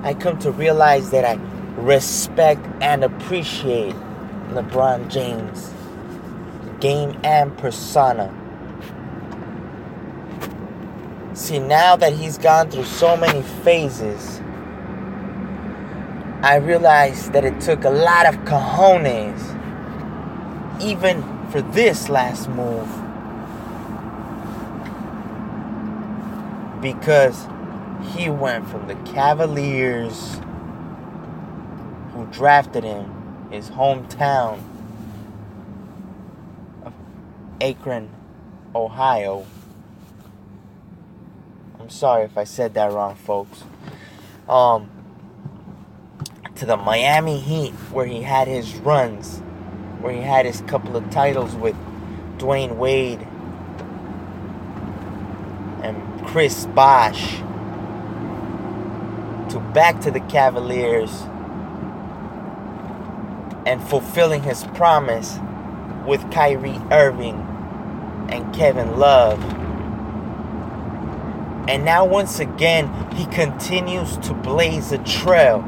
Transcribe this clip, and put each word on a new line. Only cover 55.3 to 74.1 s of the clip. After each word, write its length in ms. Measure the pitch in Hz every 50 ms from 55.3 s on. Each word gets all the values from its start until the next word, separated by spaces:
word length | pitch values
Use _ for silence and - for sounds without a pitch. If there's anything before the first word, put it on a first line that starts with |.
| - - - - - - - - - -
and 460 | 110 110 107 - - - - - - -
Chris 400 | - 160 156 139 - - - -
Bosh, 760 | - - 135 135 139 127 117 107 101 - - - - - - - - - - - - - - - - - - - - - - - - - - - - - - - - - - - - - - - - - - - - - - -
to 100 | - 123 110 - -
back 260 | 151 165 170 165 165
to 100 | - 156
the 80 | 127 131
Cavaliers 1040 | - - - 147 135 131 123 123 123 123 123 123 123 117 117 113 110 110 - - - - - - - - - - - - - - - - - - - - - - - - - - - - - - - - - - - - - - - - - - - - - - - - - - -
and 160 | - 127 123 - -
fulfilling 560 | 147 135 - - - 175 170 160 156 147 139
his 220 | 143 123 - - - -
promise 640 | - 175 170 160 151 143 127 113 113 107 - - - - - - - - - - - - - - - -
with 160 | 135 143 135 - -
Kyrie 500 | - 170 147 143 139 131 131 135 131 - - -
Irving 480 | 135 151 147 139 127 123 120 117 110 - - - - - - - - - - - - - - - - - - -
and 240 | - 120 - - -
Kevin 460 | - 160 143 131 127 120 110 113 127
Love. 420 | 139 143 139 131 120 110 107 101 - - - - - - - - - - - - - - - - - - - - - - - - - - - - - - - - - - - - - - - - - - - - - -
And 160 | 135 135 143
now 180 | 165 165 175 190
once 360 | 185 185 202 196 190 - -
again, 480 | 156 - - - 156 165 165 165 147 143 - - - - -
he 120 | - - -
continues 920 | - - 160 143 139 - - - 180 185 180 180 180 185 170 -